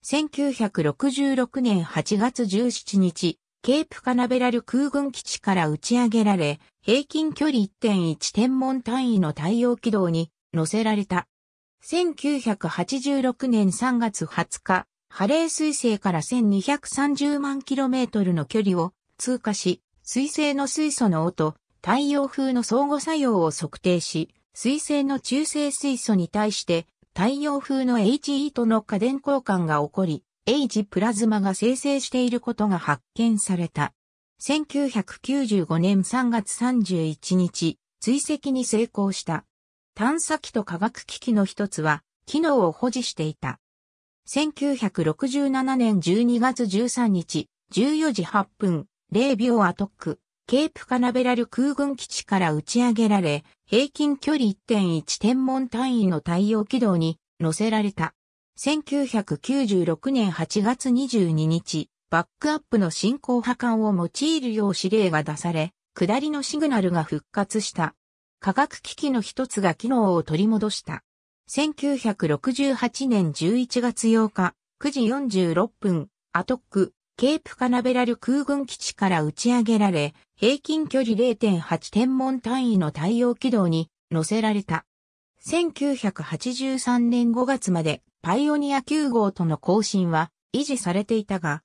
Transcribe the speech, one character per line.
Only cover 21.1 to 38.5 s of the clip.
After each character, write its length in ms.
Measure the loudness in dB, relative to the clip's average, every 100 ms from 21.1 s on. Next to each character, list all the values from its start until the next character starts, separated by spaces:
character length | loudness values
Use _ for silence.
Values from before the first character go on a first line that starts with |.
| 2 -2
尾 80 |
と 220 | 0 -2 -4 _ _
太 260 | -2 0 2
陽 180 | 0 0
風 260 | -2 0
の 100 | 0
相 200 | 0 0
互 160 | 2 0
作 180 | -2 0
用 240 | 2 2
を 100 | 0
測 300 | -2 -8 -4
定 180 | 0 0
し、 340 | 0 -6 -6 _ _ -6
彗 240 | -2 -2
星 240 | -2 -2
の 160 | 0 -2
中 260 | -2 -2 -2
性 260 | -2 -2
水 260 | -2 -2 -2
素 180 | 0 0
に 120 | 2
対 240 | -2 -2
し 140 | -2 -2
て 220 | -2 -2 _ _ -2
太 240 | 0 0
陽 200 | -2 -4
風 260 | -2 0 2
の 140 | 4
エ 80 | 4
イ 120 | 2
チ 240 | 0 -2
イ 40 | -2
ー 40 |
と 140 | 0 2
の 160 | 2
過 180 | 0 -2
電 220 | 0 -2 0
交 120 | -2
換 280 | 0 0 2
が 160 | 0
起 80 | 0
こ 160 | -2 -2
り、 180 | -2 _ _ -2
エ 120 | 0
イ 100 | 0
ジ 160 | -2
プ 160 | -2 -2
ラ 140 | -2
ズ 140 | 0 0
マ 120 | 2
が 140 | 0
生 220 | 0 0 0
成 240 | 0 -2
し 100 | -2
て 140 | 0
い 60 | 0
る 120 | 0
こ 120 | -4
と 140 | -2 0
が 100 | 0
発 240 | 0 -4 _ 0
見 240 | 2 2
さ 160 | 0 -2
れ 140 | -2
た。 240 | -4 -6 _ _ _ _ _
千 260 | -2 -2 0
九 240 | -2 -2
百 300 | -2 -6 -10
九 240 | -4 -2 2
十 200 | 0 2
五 140 | 0
年 240 | 2 2
三 260 | 0 0 0
月 220 | -2 -4
三 320 | -4 -2 0
十 180 | 0 0
一 320 | -2 -4 0 2
日、 440 | 2 0 -4 -4 _ _
追 180 | -2 -2
跡 320 | -2 -4 -2